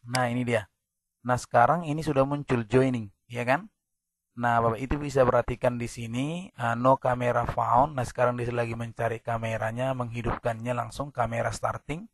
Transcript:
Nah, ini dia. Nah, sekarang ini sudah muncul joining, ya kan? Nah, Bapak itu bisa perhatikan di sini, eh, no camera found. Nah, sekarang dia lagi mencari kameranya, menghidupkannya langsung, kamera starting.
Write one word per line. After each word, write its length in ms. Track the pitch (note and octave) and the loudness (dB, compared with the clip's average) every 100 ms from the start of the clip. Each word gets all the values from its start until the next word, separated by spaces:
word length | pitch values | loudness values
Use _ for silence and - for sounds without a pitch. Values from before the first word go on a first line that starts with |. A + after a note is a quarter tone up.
Nah, 240 | A#2+ B2+ B2 | -2 0 0
ini 160 | B2 | 0
dia. 240 | A#2+ A2+ G2+ _ _ _ _ _ | 0 0 -2 _ _ _ _ _
Nah, 160 | A#2+ B2 | -2 -2
sekarang 480 | - B2+ A#2+ D#3+ E3 | 2 4 6 4 0
ini 160 | D3+ | -4
sudah 240 | D#3 C3+ C3+ | 0 2 2
muncul 400 | C#3+ C#3 B2 A2 | 0 0 -2 4
joining, 400 | C3 C3 B2 G#2 _ _ | 4 4 0 -6 _ _
ya 160 | A#2 A#2+ | -6 0
kan? 240 | C#3 G#3+ _ _ _ _ _ _ - | 0 -2 _ _ _ _ _ _ -4
Nah, 240 | A#2+ A#2 | 2 4
Bapak 240 | A#2 A2 | 2 0
itu 160 | B2+ D3 | -2 -4
bisa 240 | D3 C3+ | 0 4
perhatikan 560 | B2 B2 A#2 B2 B2+ A#2+ | 4 4 0 0 -2 -2
di 80 | A#2 | -6
sini, 640 | - A#2 A#2 C#3+ E3+ F#3+ | -8 -8 -4 -4 -6 -10
eh, 240 | - A#2+ A#2 | -6 -2 2
no 240 | B2+ C3 | 4 4
camera 480 | C3 B2 B2 A#2+ A2+ | 2 0 2 0 0
found. 480 | - A2+ A#2 D3 C#3+ | -2 2 4 4 0
Nah, 80 | |
sekarang 320 | A#2+ - B2 B2 | -4 0 0 0
dia 160 | A#2+ | -4
lagi 240 | A#2+ A#2 A2+ | -2 -4 -4
mencari 480 | A#2 A2 A#2 A2+ | -8 -4 -4 -4
kameranya, 720 | - A#2 A2+ A2+ A2 A#2 C3 C3 | -4 -4 -4 -4 -4 -2 -4 -2
menghidupkannya 800 | A#2+ A#2 A#2 A2 A#2 A2+ A#2 B2 | -6 -4 -4 -2 -4 -4 -4 -4
langsung, 400 | A#2 - C#3+ C3 | -4 -6 -8 -4
kamera 400 | A#2 A#2 A#2 A2 | -2 0 -2 -2
starting. 480 | A2+ A#2 - D#3 A3+ | -4 -4 -6 -8 -8